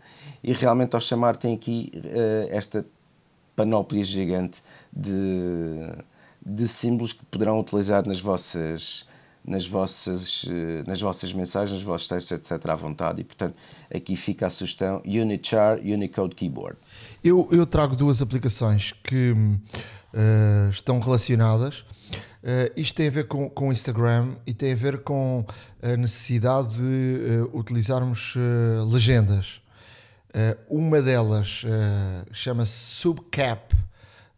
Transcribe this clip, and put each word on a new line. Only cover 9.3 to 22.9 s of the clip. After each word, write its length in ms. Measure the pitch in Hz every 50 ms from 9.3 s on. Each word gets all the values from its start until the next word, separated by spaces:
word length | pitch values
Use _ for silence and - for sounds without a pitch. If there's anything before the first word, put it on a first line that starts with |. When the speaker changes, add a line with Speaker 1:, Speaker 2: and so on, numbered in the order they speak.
| - _ -
Speaker 1:
nas 200 | - 95 95 87
vossas, 800 | 90 101 95 95 92 - - - 95 90 90 90 - - - - 90
eh, 340 | 87 85 82 82 82 80 -
nas 160 | - 95 90
vossas 300 | 101 98 90 - - 90
mensagens, 400 | 92 95 90 - - 98 104 101
nos 120 | 98 95 98
vossos 260 | 101 87 82 - -
textos, 220 | 92 90 87 - 90
et 80 | 76 -
cetera, 280 | - 87 78 - 82 80
à 20 |
vontade. 460 | 76 80 76 76 - 87 82 85 -
E, 20 | -
portanto, 320 | - - - 95 85 - - - - - - - - -
aqui 240 | 92 - - 95
fica 300 | - - - 95 - -
a 20 | 90
sugestão 520 | - - 95 - - - 95 95 98 - -
Unichar 720 | 98 98 113 113 107 101 - - - 113 110 104 107 110 -
Unicode 560 | - 98 104 104 98 90 - 107 95 87 -
Keyboard. 420 | - 92 78 67 53 50 50 - - - - - - - - - - -
Speaker 2:
Eu, 240 | 170 185 185 160 -
eu 160 | 170 175 170
trago 300 | - - 156 147 139 131
duas 260 | 123 143 143 135 113
aplicações 720 | 135 107 127 123 120 117 - - 117 107 104 101 - - - - -
que, 300 | - 131 131 127 123 113 110 107 104 101 101 - - - - - - - - - _ -
eh, 560 | 110 107 110 110 107 107 107 104 104 101 101
estão 300 | 98 - - - 123 123
relacionadas. 840 | 107 127 127 117 - - 123 113 113 110 110 113 127 143 143 - - - - - - - - - - - - - -
Eh, 280 | 123 127 127 127 117 -
isto 200 | - 151 -